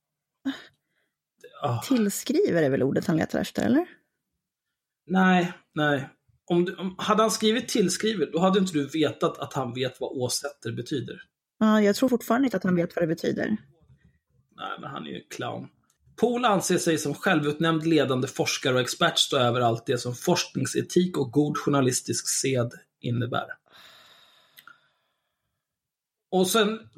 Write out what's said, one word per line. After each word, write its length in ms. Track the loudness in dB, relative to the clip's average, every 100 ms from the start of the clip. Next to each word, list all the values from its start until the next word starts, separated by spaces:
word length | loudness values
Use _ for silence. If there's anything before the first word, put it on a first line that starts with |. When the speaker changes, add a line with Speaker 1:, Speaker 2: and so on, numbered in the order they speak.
| _ _ _ _ -8 -8 -12 _ _ _ _ _ _ _ -20 -6
Speaker 1:
Ah. 200 | -4 -2
Speaker 2:
Tillskriver 800 | 0 2 2 -2 -2 2 2 2
är 80 | 2
väl 120 | 2
ordet 240 | 0 0 0
han 100 | 0
letar 240 | 0 -2
efter, 260 | -4 -2 2
eller? 200 | 2 0 -8 _ _ _ _ _ _ _ _ _ _ -2
Speaker 1:
Nej, 460 | 4 6 4 2 -4 _
nej. 340 | -2 0 0 -4 _ _ _
Om 200 | 0 2
du, 120 | 2 -2
om, 180 | -8 -4
hade 240 | 0 2
han 80 | 2
skrivit 380 | 2 2 2 0
tillskriver, 600 | 2 2 0 -2 0 -2
då 60 | 2
hade 200 | 4 4
inte 140 | 2
du 140 | 0 -2
vetat 500 | 0 0 0 -2 -2
att 140 | -6
han 220 | -6 -4
vet 260 | -4 -6 -4
vad 100 | -8
åsätter 600 | -4 -4 -4 -8 -10 -8
betyder. 500 | -8 -6 -6 -6 -12 -20 _ _ 0
Speaker 2:
Ja, 220 | 2 4
jag 140 | 4 4
tror 120 | 2
fortfarande 380 | 0 0 0 0
inte 100 | 0
att 80 |
han 120 | 0 0
vet 200 | 0 -2
vad 60 |
det 40 | -2
betyder. 500 | 0 -2 -2 -2 -4 -8 _ _ _ _ _ _ _ _ -14
Speaker 1:
Nej, 220 | -12 -12
men 100 | -12
han 160 | -12 -12
är 40 |
ju 60 | -14
en 120 | -14
clown. 380 | -10 -8 -10 -12 _ _ _ _ -2
Pool 280 | 0 2
anser 340 | 2 2 2 0
sig 200 | 2 0
som 160 | -2
självutnämnd 720 | -2 0 2 0 0 0 2 2
ledande 420 | 2 4 0 -2
forskare 460 | -2 -2 -2 0
och 60 | 0
expert 380 | 0 0 0 2
stå 180 | 0 2
över 240 | 2 2
allt 260 | 2 0 -2
det 120 | -2
som 160 | -4
forskningsetik 1040 | -4 0 0 0 -6 -4 -4 0 2 2 0
och 140 | 0
god 240 | 0 0 -2
journalistisk 680 | 0 2 2 0 -4 -6 -4
sed 440 | -4 0 0 -2 -6 _ _
innebär. 460 | -6 -4 -4 -4 -6 -14 _ -20 -20 -20 -20 _ _ _ _ -20 -20 -20 _ _ _ _ _ _ _ _ _ _ _ _ _ _ _
Och 160 | 0 4
sen, 320 | 4 2 -2 -12